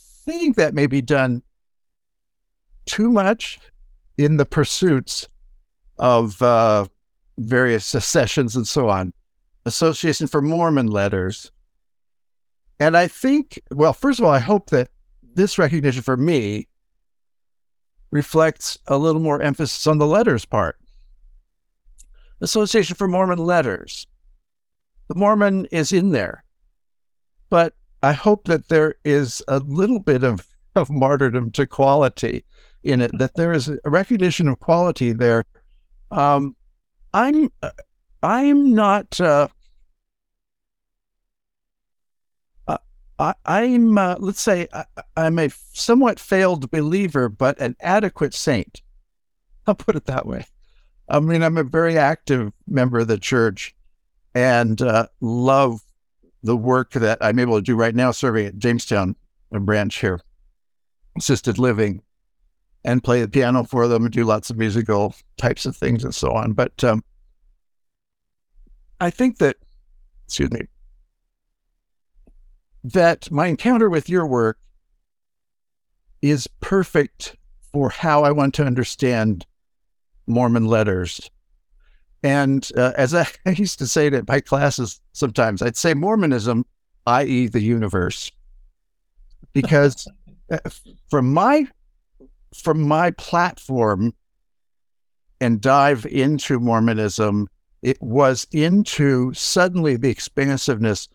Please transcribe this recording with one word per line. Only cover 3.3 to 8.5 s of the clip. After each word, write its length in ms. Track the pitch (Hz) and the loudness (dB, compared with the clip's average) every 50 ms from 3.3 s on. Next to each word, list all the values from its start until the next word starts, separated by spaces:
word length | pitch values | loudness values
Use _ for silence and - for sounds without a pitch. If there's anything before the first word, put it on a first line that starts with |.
| 226 - - - - - - _ _ _ - - - _ _ _ _ - | 0 -2 -4 -10 -14 -16 -20 _ _ _ -20 -20 -20 _ _ _ _ 0
in 200 | 143 147 160 143 | 2 2 2 2
the 80 | 139 | 0
pursuits 840 | - - 160 139 - - - 185 180 147 131 - - - - - - - _ - - - _ _ _ _ _ _ - _ - | 0 0 -2 -2 -2 -2 -2 0 2 2 0 -2 -4 -10 -12 -12 -14 -18 _ -20 -20 -20 _ _ _ _ _ _ -20 _ -2
of, 420 | - 127 123 117 117 107 95 - | 0 2 4 4 2 0 -2 0
uh, 460 | 127 123 120 113 113 110 107 104 98 90 - _ _ _ _ _ _ _ _ - | 2 4 4 4 4 4 2 2 0 -2 -8 _ _ _ _ _ _ _ _ -12
various 480 | 117 110 127 123 127 123 117 107 - | -6 -2 0 2 2 2 0 0 -2
secessions 680 | - - 123 - - - 165 127 110 - 151 131 113 | -4 -4 -4 -4 0 0 0 0 0 0 -2 -2 -2